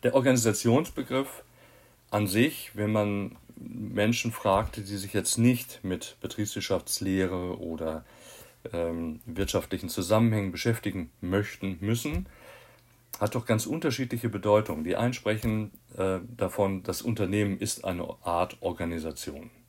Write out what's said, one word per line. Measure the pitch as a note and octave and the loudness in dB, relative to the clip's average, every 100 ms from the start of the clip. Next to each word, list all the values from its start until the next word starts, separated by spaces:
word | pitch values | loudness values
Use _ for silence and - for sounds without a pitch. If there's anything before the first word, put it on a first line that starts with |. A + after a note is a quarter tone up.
Der | B2 | 4
Organisationsbegriff | C3+ C3 B2 A2+ G2+ A#2 A#2+ E3+ - C3+ C3 C3+ - - _ - - - _ _ | 4 6 6 4 4 4 4 4 -6 -2 -2 -2 -8 -20 _ -20 -20 -20 _ _
an | G#2 G#2 | 0 2
sich, | G2 C3+ D#3 - | 4 4 2 -12
wenn | G#2 G#2 | -4 0
man | G#2+ G#2 G2+ G2+ - - - | 2 2 0 -4 -10 -20 -16
Menschen | - - G#2 F#2+ G#2+ A#2+ A#2+ | -14 -10 -6 2 2 2 0
fragte, | - G#2 G2 A2 - | -2 4 4 4 -4
die | G2 G2+ | -8 -8
sich | F#2+ | -4
jetzt | G#2 F#2 - | -2 0 4
nicht | A#2 B2 - - | 6 4 -2 -8
mit | F#2 F2+ - - | -6 -4 -6 -10
Betriebswirtschaftslehre | - - G#2 - - F#2 - - F#2+ F#2+ F#2 F#2 F2+ F2+ | -10 -4 -4 -4 -2 -2 -2 -4 0 0 0 -2 -4 -6
oder, | E2+ D#2+ D#2+ D#2+ - - - - - _ - | -6 -4 -4 -6 -10 -20 -20 -20 -20 _ -10
ähm, | E2+ E2+ E2 E2 D#2 - | -4 -4 -2 -6 -8 -10
wirtschaftlichen | D#2+ G2 F#2+ - F#2 F2 | -4 0 0 -2 -6 -6
Zusammenhängen | - F2 G#2+ A#2 G#2+ G2 | -4 2 6 6 4 0
beschäftigen | F2 A#2+ A2+ G#2 F#2+ D#2+ _ | -2 0 0 -2 -4 -8 _
möchten, | F2+ F#2+ G#2 - G2 F2 | 0 0 0 -4 -6 -4
müssen, | G2+ A#2 D3 E3 F#3+ - - - - - _ _ _ - | 0 0 0 -4 -6 -12 -20 -20 -20 -20 _ _ _ -4
hat | G#2 | -2
doch | B2 - | -2 0
ganz | A2 - | 0 0
unterschiedliche | E3 E3 B2 B2+ A#2 A#2 | 0 0 0 -2 -2 -2
Bedeutungen. | G2 G#2 G#2 G#2 D#2 | -2 6 6 4 -2
Die | D#2+ - | -2 0
einen | A#2+ | 0
sprechen, | B2+ - G#2+ A#2 A2 G#2 - _ - | 0 -2 0 0 0 -2 -8 _ -4
äh, | F#2+ F#2 F2 - | 0 0 -4 -4
davon, | F#2 - G2 F#2+ | -4 2 0 0
das | - - | -4 -4
Unternehmen | A#2 A2 F#2+ G2+ G2+ G2 | -2 0 2 2 2 0
ist | G#2 - | -2 -4
eine | F#2+ F2+ - - | -4 -4 -6 -8
Art | - E2+ F2+ - | -2 0 0 -2
Organisation. | F#2+ F2 E2+ E2+ D#2+ D#2 - D2 G#2+ - | -6 -2 -4 -4 -6 -8 -10 -10 -14 -20